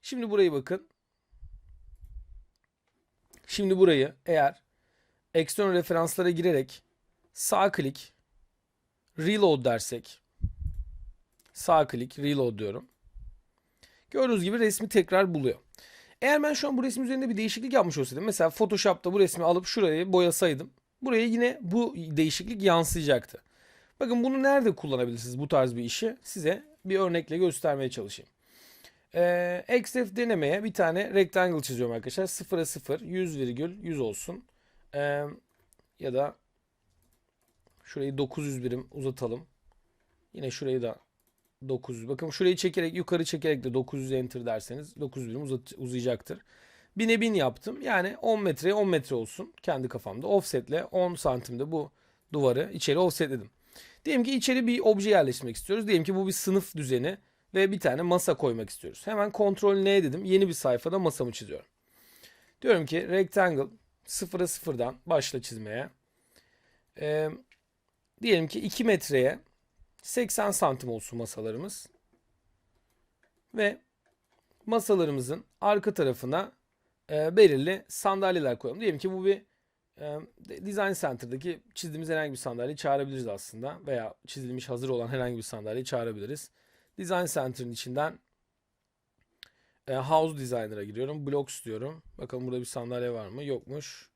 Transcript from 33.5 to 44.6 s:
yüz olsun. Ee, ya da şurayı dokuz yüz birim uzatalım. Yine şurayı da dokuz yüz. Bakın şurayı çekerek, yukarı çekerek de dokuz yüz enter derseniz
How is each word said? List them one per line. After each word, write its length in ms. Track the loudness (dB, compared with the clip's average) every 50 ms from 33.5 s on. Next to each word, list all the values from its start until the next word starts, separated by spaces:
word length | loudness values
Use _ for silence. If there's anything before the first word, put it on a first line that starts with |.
| -2 -4 -6 -6 -6 -10 -8
yüz 160 | -6 -4 -2
olsun. 440 | -2 -4 -4 -6 -10 -12 -12 -14 -14 _ _ _ _ _ _ _ _ _ -6
Ee, 280 | -4 -2 -2 -2 -2 -4 -6 -10 -14 _ _ _ _ _ _ _ _ _ _ _ _
ya 140 | -8 -4 -2
da 220 | -2 -2 -2 -4 _ _ _ _ _ _ _ _ _ _ _ _ _ _ _ _ _ _ _ _ _ _ _ _ _ _ _ _ _ _
şurayı 340 | -12 -8 -6 -6 -4 -2 -2
dokuz 280 | -4 -4 -4 -6 -6
yüz 180 | -6 -6 -4 -4
birim 240 | -4 -4 -6 -8 -10
uzatalım. 540 | -12 -6 -6 -6 -6 -4 -6 -6 -6 -6 -10 _ _ _ _ _ _ _ _ _ _ _ _ _ _ _ _ _ _
Yine 180 | -8 -8 -8
şurayı 300 | -8 -6 -4 -2 -2 -2
da 140 | -2 -4 -6 -8 _ _ _ _ _ _ _ _ _ _ _ _ -8 -6
dokuz 300 | -6 -6 -6 -8 -10 -10
yüz. 100 | -8 -8
Bakın 220 | -8 -6 -6 -8
şurayı 260 | -2 2 2 4 4
çekerek, 400 | 4 0 -2 0 0 -2 -2 -2
yukarı 300 | -4 -2 0 0 0 0
çekerek 380 | -2 -4 -2 0 0 0 0 0
de 100 | -2 -2
dokuz 280 | -2 -2 -2 -6 -8
yüz 100 | -4 -2
enter 340 | -2 -2 -2 -4 -8 -8 -6
derseniz 540 | -4 -4 -4